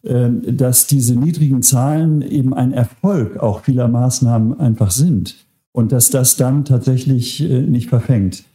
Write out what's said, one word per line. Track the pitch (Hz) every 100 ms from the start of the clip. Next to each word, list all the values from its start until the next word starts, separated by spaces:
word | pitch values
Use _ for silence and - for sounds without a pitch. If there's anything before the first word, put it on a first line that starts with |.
äh, | - 123 120
dass | 120 - 127 127 123 -
diese | 143 120
niedrigen | 123 151 165 151 131
Zahlen | - 123 135 156 160 151
eben | - 147 131
ein | 131 127
Erfolg | 127 120 - 190 190 143 -
auch | 113 101
vieler | - 127 123
Maßnahmen | 120 127 - 120 117 110 147
einfach | 135 110 101
sind | 104 170 113 85 - _ _ _
und | - 113
dass | 127 120
das | 139 127
dann | - 127 143
tatsächlich, | 139 127 131 127 139 127 120 - 151
äh, | 127
nicht | - 120 -
verfängt. | 123 - 120 95 - _